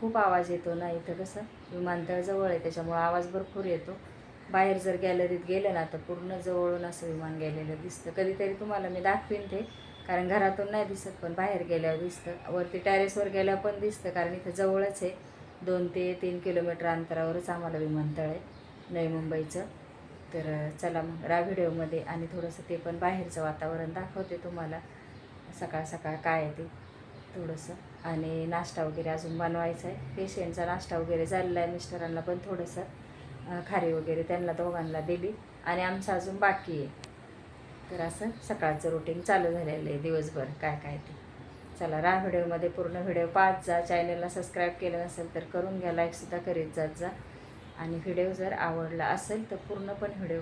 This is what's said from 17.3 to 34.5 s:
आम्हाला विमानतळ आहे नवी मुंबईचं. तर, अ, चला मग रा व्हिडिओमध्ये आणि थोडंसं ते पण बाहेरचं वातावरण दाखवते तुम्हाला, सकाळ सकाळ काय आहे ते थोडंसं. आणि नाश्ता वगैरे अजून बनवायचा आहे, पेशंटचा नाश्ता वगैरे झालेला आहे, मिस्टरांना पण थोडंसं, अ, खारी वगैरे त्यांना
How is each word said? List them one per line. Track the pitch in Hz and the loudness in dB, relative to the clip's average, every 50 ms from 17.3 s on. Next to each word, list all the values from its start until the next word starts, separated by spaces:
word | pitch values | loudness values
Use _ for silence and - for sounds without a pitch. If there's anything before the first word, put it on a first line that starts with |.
| 170 175 175 - | 2 0 0 -2
आम्हाला | 175 170 170 165 160 156 | -2 -2 -2 -2 -2 0
विमानतळ | 156 156 151 151 151 151 147 160 156 | 0 2 2 2 2 0 0 0 0
आहे | 156 160 185 - - - - - - - - - - | -2 -2 -4 -6 -12 -16 -18 -18 -18 -18 -16 -10 -4
नवी | 175 170 165 160 | -2 0 0 2
मुंबईचं. | 165 160 160 160 160 160 156 156 - 180 202 226 - - - - - - - - - - - - - | 0 0 -2 0 0 -2 -2 -2 -4 -6 -6 -6 -8 -14 -18 -18 -18 -18 -18 -18 -16 -16 -14 -8 -6
तर, | 165 | -4
अ, | 156 156 151 151 151 151 151 - | -2 -2 -2 0 -2 -2 -4 -2
चला | - 170 165 165 160 | -2 0 2 2 0
मग | 165 165 165 - | -2 -4 -4 0
रा | 156 170 175 | 4 4 4
व्हिडिओमध्ये | 170 202 190 185 175 165 160 165 165 156 165 160 | 4 4 4 4 4 4 4 2 0 0 0 -2
आणि | - - 165 165 165 | -2 -2 -4 -4 -4
थोडंसं | 165 175 175 165 170 160 - - - | -4 -4 -4 -4 -4 -6 -8 -6 -4
ते | 175 | -4
पण | 165 170 175 170 170 | -2 -2 -2 -2 2
बाहेरचं | 180 180 190 185 170 170 - 165 160 | 2 2 2 2 -2 -4 -2 -2 0
वातावरण | 156 151 - 160 156 165 160 165 160 165 | 0 -2 -2 -2 -2 -2 -2 -2 -4 -4
दाखवते | 185 190 190 - 196 185 185 175 | -4 -6 -6 -4 -4 -4 -4 -4
तुम्हाला, | 170 - 175 175 170 160 156 160 165 - - - - - - - - - - - - - - - - | -6 -6 -6 -6 -4 -4 -4 -6 -8 -8 -12 -16 -16 -16 -16 -16 -16 -16 -16 -18 -18 -16 -14 -10 -8
सकाळ | 180 160 - 156 160 | -6 -4 -2 -2 -2
सकाळ | 156 170 160 - 156 156 | -2 -6 -6 -4 -4 -4
काय | 156 - 165 160 160 156 | 0 2 4 4 4 4
आहे | 151 151 | 0 -2
ते | 160 165 170 - - - - - - - - - - - - - | -6 -8 -8 -10 -14 -16 -16 -18 -18 -18 -16 -16 -16 -16 -12 -8
थोडंसं. | 190 170 165 160 156 - - 175 - - - - - - | -6 -4 -4 -6 -6 -6 -10 -10 -12 -12 -16 -16 -10 -4
आणि | 170 165 160 156 160 160 160 160 | -2 -2 0 0 0 0 0 0
नाश्ता | 165 170 170 175 - - 175 160 | 0 0 0 0 -2 -2 0 0
वगैरे | 156 156 165 165 165 | 0 0 -2 -2 0
अजून | 160 160 170 165 165 165 | -2 -2 -2 -4 -2 0
बनवायचा | 170 165 165 170 170 165 170 - - 175 | 2 2 2 2 2 0 0 -2 -4 -6
आहे, | 196 196 - - - | -6 -6 -8 -8 -4
पेशंटचा | 190 190 190 - 196 180 170 170 180 175 | -4 -4 -4 -2 -2 -2 -2 0 0 0
नाश्ता | 175 175 180 - - 180 165 | 0 0 -2 -2 -2 0 0
वगैरे | 165 165 175 165 165 | 2 2 2 2 2
झालेला | 165 190 185 180 180 175 175 | 2 2 2 2 2 2 2
आहे, | 170 175 175 | 2 2 0
मिस्टरांना | 175 - - 180 175 170 165 165 165 | -4 -6 -6 -6 -4 -4 -2 -2 -2
पण | 165 175 180 175 | 0 0 -2 -2
थोडंसं, | 180 196 190 175 170 - - 175 190 190 - - - - - - - - - - - - | -2 -4 -4 -4 -4 -4 -4 -6 -6 -8 -8 -14 -16 -16 -16 -16 -14 -14 -12 -12 -8 -6
अ, | 180 175 170 - | -6 -6 -4 0
खारी | 196 185 170 165 160 | 2 2 4 4 2
वगैरे | 160 151 160 160 160 160 | 2 2 0 0 0 2
त्यांना | - 175 175 175 170 | 2 0 0 2 0